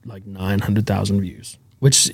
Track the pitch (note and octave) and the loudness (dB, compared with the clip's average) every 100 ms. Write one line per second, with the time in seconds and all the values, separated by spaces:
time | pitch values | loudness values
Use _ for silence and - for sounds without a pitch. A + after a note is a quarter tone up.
0 | A2+ G2+ G2+ G2 F#2+ G2 G2+ G#2 G#2 F#2+ | -18 -16 -14 -6 -2 0 0 0 2 0
1 | G2 G2+ F#2 - - - _ _ C3+ - | 0 0 -2 -8 -18 -20 _ _ 4 4
2 | - | 2